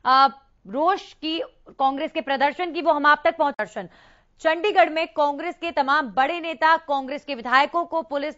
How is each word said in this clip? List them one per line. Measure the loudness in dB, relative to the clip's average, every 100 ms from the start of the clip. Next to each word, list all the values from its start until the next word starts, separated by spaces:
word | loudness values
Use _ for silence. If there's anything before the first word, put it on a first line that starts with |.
| 2
अ, | 4 4 2 _ _ -10
रोष | -2 0 0 -4
की, | -12 -8 -6 -8 _ _
कांग्रेस | -2 -2 -2 -6
के | -6
प्रदर्शन | -4 -2 -2 -2 -6
की, | -4
वो | -2
हम | 2 4
आप | 4 2
तक | 0
पहुंच-, | -2 -2
दर्शन। | -8 -8 -14 _ _ _ _ _
चंडीगढ़ | -2 0 0 4 2
में | 2 -4
कांग्रेस | 0 -2 -2 -6 -6
के | -6
तमाम | -2 0 0 0
बड़े | 0 -2 -2
नेता, | -6 0 2 2
कांग्रेस | 0 -4 -4 -10 -10
के | -10
विधायकों | 2 2 4 0 -2
को | -4
पुलिस | -4 -6 -6